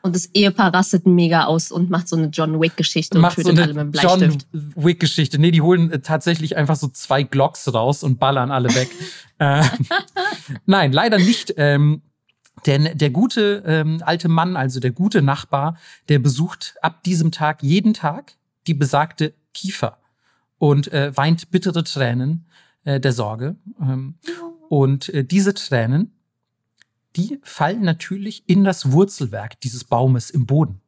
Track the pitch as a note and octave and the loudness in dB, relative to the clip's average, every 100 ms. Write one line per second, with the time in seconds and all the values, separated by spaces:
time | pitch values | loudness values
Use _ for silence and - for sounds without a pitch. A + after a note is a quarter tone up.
0 | F#3 F3 - G3+ G3+ F#3+ F#3+ F3+ F#3+ F#3 | -2 -4 -2 2 2 4 2 2 2 2
1 | F#3 F3 E3+ E3 C#3+ D#3+ - - F3 G3 | 4 4 4 2 2 0 -2 -4 0 -2
2 | F3 E3 D#3 D3+ D#3 D#3 E3 - D#3+ E3+ | -2 -2 -2 -2 -2 0 -2 -2 -2 -2
3 | D#3 F3+ F3 E3+ F3 E3 D#3+ D3 D3 D3 | 0 4 4 2 2 4 2 -2 -4 2
4 | F3 F#3 F3+ D3 - D#3+ D3 E3 D#3+ E3+ | 4 4 4 2 -6 -12 -10 0 0 2
5 | E3 - C#3+ C#3+ E3 E3+ D#3 F3+ E3 D#3 | 0 0 -2 2 4 4 4 4 2 -2
6 | - D#3 F3 E3 D#3 - C#3+ D3+ C#3+ - | -2 -2 0 -2 -2 -2 0 0 -2 -8
7 | - C#3 C3+ C3+ C#3 - - A#2 A#2+ C#3+ | -2 -2 0 0 0 -2 -4 0 0 0
8 | D3 B2 C3+ C#3 B2 C3+ B2 A#2+ B2+ - | -2 0 0 0 -2 0 0 0 -2 -8
9 | - - - _ C#3+ C#3+ C#3+ A#3+ C#3 F4+ | -14 -16 -20 _ 2 4 2 0 -2 -4
10 | - G4 F#4+ - - - - G3 C#3+ C#3 | -4 -6 -6 -6 -12 -8 0 2 2 2
11 | A3+ G#3 F#3 A#3 - F3 D3 C#3+ D3 D3+ | 2 4 4 2 -2 0 2 4 2 0
12 | _ _ _ _ _ - - C#3 D3+ D#3+ | _ _ _ _ _ -4 0 2 0 0
13 | D3 C3 A#3+ - G#3 G3+ F3+ D#3+ D#3 D#3+ | 0 2 0 2 0 0 0 0 0 -2
14 | D#3+ E3+ E3+ E3 F3 F3+ C3 B2+ B2+ A#2+ | -2 0 2 2 0 -2 -2 -2 -4 -2
15 | G3+ G#3 C#3 C#3+ - C#3 D3 E3 - - | 0 2 2 0 -2 -2 -2 -6 -18 -20
16 | - D3 C3+ B2+ E3 - - - D#3+ - | 0 2 2 0 -4 -6 -16 -6 -6 -4
17 | F3 F3 E3 - D3+ D#3 C#3 F#3 G#3+ G#3+ | -4 0 0 0 -4 -2 0 2 2 0
18 | D3+ F#3+ - _ _ _ - D3 C#3 C#3+ | -4 -6 -16 _ _ _ -4 -2 2 0
19 | D#3 - D3+ _ _ - F#3+ - - _ | 0 -4 -6 _ _ -12 -10 -6 -8 _
20 | _ _ _ _ _ _ D3 C#3+ C#3+ D3+ | _ _ _ _ _ _ 2 2 0 -4
21 | C#3+ C#3 D3 E3 - F#3 F#3 E3+ - C#3 | -2 0 0 0 -2 -2 -2 -4 -6 -2
22 | B2 A#2+ C3 E3 _ _ _ _ D3 C#3 | -2 -2 -2 -4 _ _ _ _ -4 0
23 | C3 A#2+ G#2+ A2 C3+ G3+ F#3+ C4 C3+ C3 | 0 -2 -4 -6 -8 -10 -18 -6 -6 -4
24 | C3+ E3 E4+ E4+ E4+ E4 D#4+ C#3+ C3+ C#3 | -8 -14 -14 -14 -14 -16 -2 2 2 0
25 | - D#3 C3 F#3 G3 G3 - B2+ A2+ C#3+ | -4 -6 0 2 0 -2 -4 -2 0 0
26 | A3+ _ _ _ _ _ _ _ _ _ | -2 _ _ _ _ _ _ _ _ _
27 | _ - - C#4 - - D#3 A3+ F#3 D#3+ | _ -6 -4 -8 -14 -4 -2 0 -2 -2
28 | - G3 G3+ - - F#3 G3 F3+ C3+ C#3+ | -6 -8 -8 -12 -4 0 0 0 0 2
29 | G3 - B2+ G#2 G#2 - B2 A#2 - A#2 | 2 -2 -8 -8 -12 -12 -12 -10 -4 0
30 | C3 B2 - D#3 A#2 C#3+ C#3+ F#2+ | 2 0 -2 -4 0 0 -2 -6